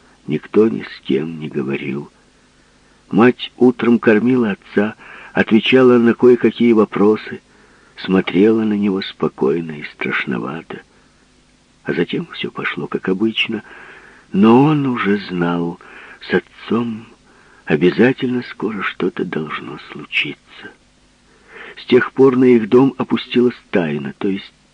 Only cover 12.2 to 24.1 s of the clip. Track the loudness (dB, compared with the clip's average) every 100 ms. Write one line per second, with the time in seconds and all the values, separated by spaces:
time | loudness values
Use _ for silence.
12.2 | -10 -10 -12 -8 -8 -8 -8 -6 -4 -2
13.2 | -2 -2 -6 -8 -12 -20 -20 -20 -20 -20
14.2 | _ 2 4 6 4 2 -2 -2 -2 -2
15.2 | -4 -4 -2 -2 -6 -8 -18 -20 -20 -18
16.2 | -4 -4 -4 -12 -4 -4 -4 -8 -16 _
17.2 | _ _ _ _ -2 2 2 4 2 2
18.2 | -4 -4 -8 -8 -8 -6 -8 -6 -6 -4
19.2 | -6 -6 -8 -10 -12 -16 -16 -18 -8 -6
20.2 | -6 -10 _ -20 -20 -20 _ _ _ _
21.2 | _ _ _ -20 -20 -12 2 2 2 2
22.2 | 4 4 4 4 4 4 4 0 -4 -4
23.2 | -2 0 0 -2 _ -4 -2 -6 -8